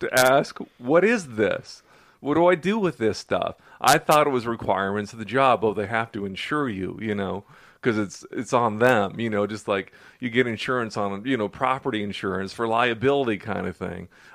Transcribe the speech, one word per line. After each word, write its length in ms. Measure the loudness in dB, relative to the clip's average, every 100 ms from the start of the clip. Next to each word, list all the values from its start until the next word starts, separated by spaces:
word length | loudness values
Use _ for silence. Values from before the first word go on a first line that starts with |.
to 80 | 0 4
ask, 400 | 6 4 2 -10 -16 -10
"What 260 | 2 4
is 240 | 4 0 -2 0
this? 460 | 0 0 -8 -20 _ _ _ _
What 140 | 0
do 120 | 4 4
I 80 |
do 240 | 4 0 0
with 180 | -2 0
this 220 | -2 -2
stuff?" 380 | -2 -2 -2 -8 -20 -2
I 200 | 2 2
thought 280 | 4 4 4
it 40 |
was 160 | 0 -2
requirements 640 | -6 -2 0 0 -2 -4
of 60 | -10
the 80 | -4
job. 360 | 2 4 4
"Oh, 120 | 2
they 120 | 0 -4
have 240 | -4 -4
to 120 | -6
insure 420 | -8 -8 -6 -4 -4
you, 320 | -4 -6 -6
you 120 | -4
know, 300 | -4 -4 -6 -10 -20 -20 _
'cause 160 | 0 0
it's, 260 | -2 -6 -10
it's 220 | -8 0
on 240 | 2 2 4
them," 420 | 4 4 2 -2
you 80 | -2
know, 180 | 0 -2
just 220 | -4 -2
like 240 | -2 -2 -16 -20 -10
you 120 | -2
get 160 | 0 0
insurance 500 | -2 -4 -4 -4 -4
on, 300 | -4 -4 -4
you 100 | -2
know, 120 | -2
property 540 | -2 -2 -2 -2 -4
insurance 520 | -4 -4 -4 -4 -6
for 120 | -4 0
liability 720 | 2 2 2 2 2 0 -2
kind 300 | -4 -6 -6
of 100 | -6
thing. 320 | -8 -10 -14 _ -20